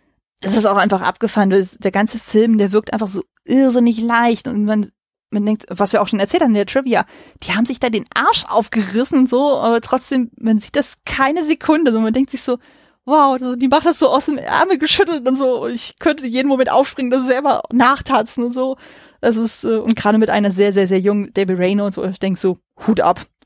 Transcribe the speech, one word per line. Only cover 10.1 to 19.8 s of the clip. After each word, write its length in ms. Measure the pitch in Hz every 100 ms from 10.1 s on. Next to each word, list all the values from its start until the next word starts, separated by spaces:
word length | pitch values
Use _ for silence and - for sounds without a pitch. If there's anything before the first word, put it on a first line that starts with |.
| 262 233 -
man 220 | 220 214
sieht 160 | - 285
das 180 | - -
keine 400 | - - 269 339
Sekunde, 480 | 302 - - 320 277
so, 80 | 220
man 140 | 220
denkt 160 | 247 277
sich 120 | 262
so, 160 | - 254 _ _ _ _
„Wow, 340 | 254 302 277 254
so, 160 | 254
die 140 | 247 262
macht 160 | 294
das 140 | 339 -
so 100 | 285
aus 180 | 285 -
dem 120 | 277
Ärmel 400 | - - 381 294
geschüttelt 500 | 302 - 349 311 247
und 80 | 262
so, 280 | 262 240
und 80 | 233
ich 240 | 240 - -
könnte 280 | 320 294 254
jeden 220 | 247 277
Moment 240 | 262 254
aufspringen, 380 | 262 277 - 247
das 160 | 262 254
selber 360 | 254 285 - -
nachtanzen“ 720 | 247 247 277 - 247 233 -
und 100 | 240
so. 220 | 254 262 262 - - - -
Das 160 | 233 220
ist, 280 | 226 -
äh, 120 | 226
und 180 | 220